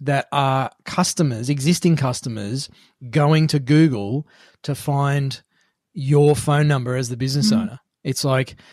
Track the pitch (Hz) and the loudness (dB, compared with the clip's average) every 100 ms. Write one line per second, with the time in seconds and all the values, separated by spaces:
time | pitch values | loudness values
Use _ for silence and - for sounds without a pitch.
0 | 139 139 - 143 135 131 127 _ - - | -2 -2 -2 -2 0 0 -4 _ -10 -2
1 | 180 - 151 113 123 143 139 175 175 156 | -2 0 -2 -2 -4 -2 0 2 2 2
2 | 135 123 131 110 101 131 - _ _ _ | 0 -4 -8 -8 -6 -8 -10 _ _ _
3 | 127 147 147 156 156 151 127 151 160 117 | -4 0 4 4 4 0 2 4 4 2
4 | 101 131 156 _ _ _ - 139 - 139 | -2 -4 -6 _ _ _ -8 -8 -2 0
5 | 143 143 135 123 _ _ _ _ _ 190 | 0 0 -2 -6 _ _ _ _ _ -10
6 | 135 147 147 147 - 147 151 139 123 127 | 0 4 6 4 2 2 2 0 -2 -4
7 | 123 123 135 143 143 214 110 127 _ _ | -4 -4 -4 0 2 2 -2 -10 _ _
8 | - 131 143 131 131 - - | -8 -4 0 0 -2 -8 -20